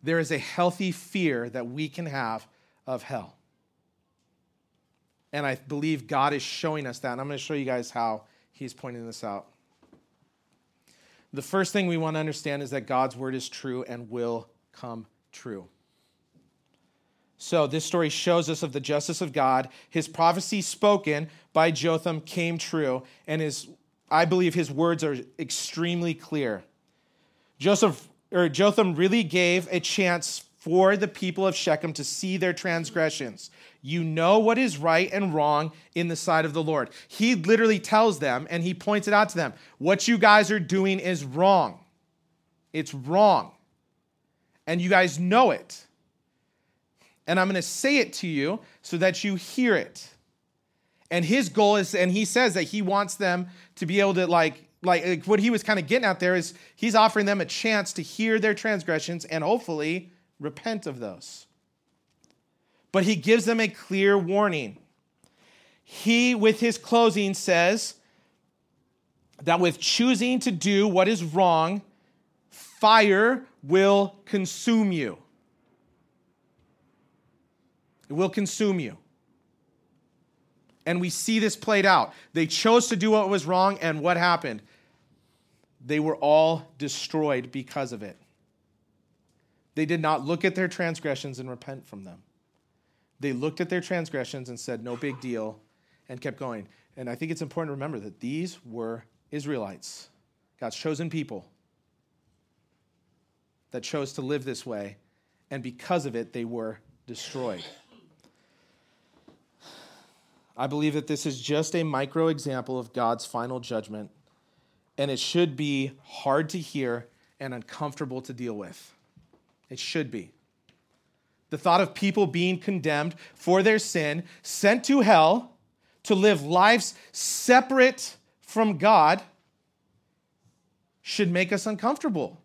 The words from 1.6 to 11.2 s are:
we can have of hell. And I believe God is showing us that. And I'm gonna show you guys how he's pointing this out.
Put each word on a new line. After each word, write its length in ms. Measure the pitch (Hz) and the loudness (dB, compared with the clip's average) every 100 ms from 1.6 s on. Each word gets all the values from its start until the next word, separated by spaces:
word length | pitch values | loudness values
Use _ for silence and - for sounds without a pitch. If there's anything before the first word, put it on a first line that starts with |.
| 120 | -10
we 220 | 131 156 | -8 -8
can 180 | 139 170 | -8 -8
have 400 | 139 117 110 - _ _ _ - | -6 -6 -6 -12 _ _ _ -10
of 160 | 127 | -10
hell. 340 | - 131 92 _ _ _ _ _ _ _ _ _ _ _ _ _ _ _ _ _ _ _ _ | -8 -12 -12 _ _ _ _ _ _ _ _ _ _ _ _ _ _ _ _ _ _ _ _
And 120 | 143 143 | -6 -4
I 100 | 131 | -6
believe 520 | 139 147 156 151 110 | -6 -6 -2 -4 -2
God 240 | 147 139 | 0 0
is 80 | 147 | 0
showing 440 | - - 165 156 135 | -6 -6 -4 -4 -8
us 120 | 120 | -8
that. 120 | 135 | -8
And 80 | 123 | -8
I'm 80 | 139 | -8
gonna 100 | 139 | -10
show 180 | 135 151 | -6 -6
you 100 | 131 | -4
guys 240 | 127 123 | -4 -4
how 340 | 120 117 110 _ _ _ | -4 -4 -4 _ _ _
he's 200 | _ 131 | _ -16
pointing 320 | - 139 120 117 | -14 -14 -14 -14
this 180 | 110 | -12
out. 240 | 110 101 - _ _ _ _ _ _ _ _ _ _ _ _ _ _ _ _ _ | -10 -10 -12 _ _ _ _ _ _ _ _ _ _ _ _ _ _ _ _ _